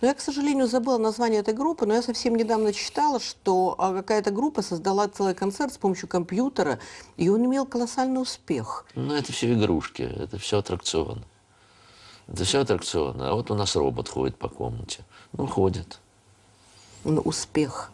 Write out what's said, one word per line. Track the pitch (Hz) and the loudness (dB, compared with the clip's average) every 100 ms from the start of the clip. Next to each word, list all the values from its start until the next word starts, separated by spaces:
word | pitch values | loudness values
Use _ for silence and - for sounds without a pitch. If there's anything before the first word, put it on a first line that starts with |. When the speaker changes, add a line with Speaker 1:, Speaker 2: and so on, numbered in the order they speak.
Speaker 1:
Ну, | 240 | 0
я, | |
к | 277 | 2
сожалению, | - 277 285 277 247 | -4 -2 0 2 2
забыла | 247 240 240 | 2 2 2
название | 220 214 233 214 | 2 2 2 2
этой | 208 | 2
группы, | 220 302 330 208 | 0 0 0 2
но | |
я | 226 | 2
совсем | 240 226 247 226 | 0 -2 0 2
недавно | 226 220 214 | 2 4 2
читала, | 202 - - 294 254 | 0 -4 2 2 2
что, | - - - 185 180 - | -4 -4 2 4 4 2
а, | 190 | 0
какая-то | 190 190 214 208 | 0 0 2 2
группа | 202 285 302 | 0 0 0
создала | 190 170 180 196 208 | -2 -2 0 2 0
целый | - 196 | 0 -2
концерт | 180 196 196 277 | 0 -2 -2 -4
с | - | 0
помощью | 196 185 180 | -2 0 -2
компьютера, | 185 170 185 262 262 160 117 - - - - | -2 0 0 0 0 0 -2 -6 -18 -18 0
и | 165 | 2
он | 214 | 4
имел | 247 269 269 | 4 2 0
колоссальный | 247 233 - 262 262 | -2 -2 0 0 0
успех. | 254 - - 143 110 - - | -4 -8 -4 -4 -2 -8 -10
Speaker 2:
Ну, | 131 135 | -6 -2
это | 147 139 | 0 -2
все | 127 117 | -2 2
игрушки, | 117 104 82 - - | 4 4 2 -2 -6
это | 62 64 78 95 | -6 -6 -8 -8
все | - 104 | 0 0
аттракцион. | - 90 - - 73 - - _ _ _ _ - - - - - - | 0 -4 -2 -2 -2 -6 -14 _ _ _ _ -20 -20 -20 -20 -20 -12
Это | 82 | -4
все | 90 139 | 0 2
аттракцион. | 131 90 - 87 71 60 | 2 0 0 -2 -2 -2
А | 65 | -2
вот | 110 - | -2 -2
у | |
нас | 104 98 - | -2 0 2
робот | 69 58 - | 0 0 -6
ходит | 64 67 - | -2 -4 -4
по | - | -10
комнате. | - 117 113 - - - - - | -6 -8 -6 -10 -12 -14 -20 -14
Ну, | - 139 | -6 -4
ходит. | - 95 90 85 - _ _ _ _ _ _ - - - - | 2 2 0 -8 -16 _ _ _ _ _ _ -20 -20 -20 -10
Speaker 1:
Ну, | - 156 | -2 0
успех, | - 156 - 151 143 - - | 0 -4 -2 0 0 -4 -12